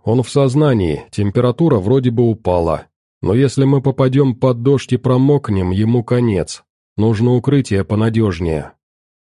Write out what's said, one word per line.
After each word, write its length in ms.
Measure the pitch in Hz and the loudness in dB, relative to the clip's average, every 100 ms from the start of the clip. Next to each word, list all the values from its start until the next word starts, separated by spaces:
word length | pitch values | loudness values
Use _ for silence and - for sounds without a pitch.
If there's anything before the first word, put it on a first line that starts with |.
он 180 | - 123 | -2 -2
в 80 | 117 | 0
сознании, 760 | 143 139 135 151 117 85 73 - | 0 0 2 2 2 0 -2 -6
температура 680 | - 101 120 123 120 165 117 | -6 -2 0 -2 0 2 2
вроде 320 | 92 135 123 | 2 0 0
бы 180 | 117 120 | 0 0
упала. 580 | 113 92 90 82 73 - _ _ _ | 0 0 0 0 -4 -8 _ _ _
Но 120 | 87 | -2
если 300 | 113 135 - | 0 0 0
мы 180 | 135 139 | 0 0
попадём 540 | 135 127 131 135 135 110 | 0 0 0 2 0 0
под 280 | 131 117 | -2 0
дождь 280 | 123 139 - | 0 0 0
и 60 | 123 | -2
промокнем, 720 | 127 123 135 143 143 98 90 | 0 2 2 0 0 -2 0
ему 320 | 92 110 120 | 0 0 0
конец. 600 | 113 123 120 92 - - _ _ _ - | 0 0 0 0 -4 -10 _ _ _ -2
Нужно 380 | 110 107 120 123 | 0 2 2 0
укрытие 500 | 135 139 127 98 95 | 2 0 0 -2 -2
понадёжнее". 880 | 104 113 110 107 85 85 78 71 - _ _ _ _ | -2 0 0 0 -2 -4 -4 -8 -16 _ _ _ _